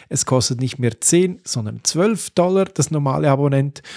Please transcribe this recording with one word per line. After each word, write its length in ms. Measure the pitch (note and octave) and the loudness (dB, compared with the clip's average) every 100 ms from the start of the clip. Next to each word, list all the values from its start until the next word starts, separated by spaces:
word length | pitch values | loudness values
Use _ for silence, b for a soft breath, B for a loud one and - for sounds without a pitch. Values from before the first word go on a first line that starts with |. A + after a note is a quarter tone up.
| B | B
es 160 | - | -6
kostet 360 | - B2+ - B2 | 0 0 0 -2
nicht 180 | C3 - | -4 -2
mehr 220 | A#2+ A2+ | -4 -2
zehn, 400 | - E3+ F#3 - | 2 2 2 -2
sondern 380 | - A#2+ G#2+ A2+ | -8 -6 -6 -6
zwölf 480 | - D#3 G#3 G#3 - | -4 0 0 0 -2
Dollar 360 | - F3+ F#3+ F#3+ | 0 2 2 0
das 260 | - C#3+ | -2 -2
normale 360 | D#3 C#3 C#3 D#3 | -2 -2 0 2
Abonnent 540 | C#3 C#3+ C3+ C#3+ - B | 2 2 2 0 -6 B